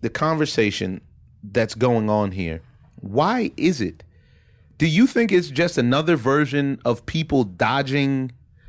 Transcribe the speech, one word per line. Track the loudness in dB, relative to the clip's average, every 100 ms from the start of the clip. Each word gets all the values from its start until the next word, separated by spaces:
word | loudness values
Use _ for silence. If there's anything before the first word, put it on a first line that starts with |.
the | -8
conversation | -2 0 0 0 0 0 0 -6 -8 -14 -20 -20 -20
that's | -6 -2 -2
going | 0 0 2 2
on | 0 0
here. | -4 -6 -8 -12 -20 -20 -18
Why | -6 0 0 0 -4 -2
is | -2 0
it? | -4 -8 -18 _ _ _ _ _ _ -2
Do | 0
you | 4 4
think | 4 2
it's | 2 0
just | 0 0 2
another | 2 2 2 2
version | 2 2 2 0 -2 -2
of | -2 -2 -4
people | -4 0 0
dodging | 0 0 0 0 0 0 0 -2 -4 -10 -20 -20